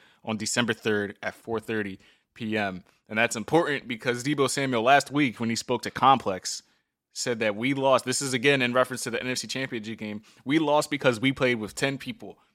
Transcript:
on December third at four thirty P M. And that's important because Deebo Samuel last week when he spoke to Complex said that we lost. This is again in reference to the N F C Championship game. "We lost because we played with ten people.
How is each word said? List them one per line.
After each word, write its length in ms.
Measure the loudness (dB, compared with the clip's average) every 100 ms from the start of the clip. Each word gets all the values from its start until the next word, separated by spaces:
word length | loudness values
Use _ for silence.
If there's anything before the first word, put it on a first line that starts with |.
| _ _ -8
on 120 | -6
December 360 | -2 0 0
third 440 | 0 0 0 -2 -6
at 140 | -10 -8
four 240 | -8 -6
thirty 400 | -4 -4 -4 -10 _ _ _
P 240 | -10 -4 -2
M. 260 | -2 -6 -14 _ -6
And 120 | 0
that's 160 | 0 -2
important 520 | 0 2 2 -2 -6
because 360 | -6 -4 -2
Deebo 260 | -2 0 0
Samuel 320 | 0 -2 2
last 300 | 6 6 4
week 280 | 0 0 -2
when 100 | -4
he 60 | -4
spoke 280 | -2 -4
to 80 | -4
Complex 720 | 4 6 6 2 -4 -6 -10 -14 _ _ _ _
said 260 | -8 -4 -2
that 160 | -2 0
we 180 | -2 0
lost. 300 | 4 4 2
This 160 | -2
is 120 | -2
again 280 | 0 4 4
in 120 | 4
reference 300 | 2 2 -2
to 80 | -6
the 100 | -4
N 80 | -4
F 100 | -6
C 80 | -6
Championship 520 | -6 -6 -6 -8 -10
game. 240 | -10 -10 -14 _ -2
"We 120 | 2
lost 320 | 4 2 2
because 300 | 0 2 2
we 120 | 0
played 240 | 2 0 0
with 160 | -4 -4
ten 220 | -4 -4
people. 420 | -10 -14 -16 -18 _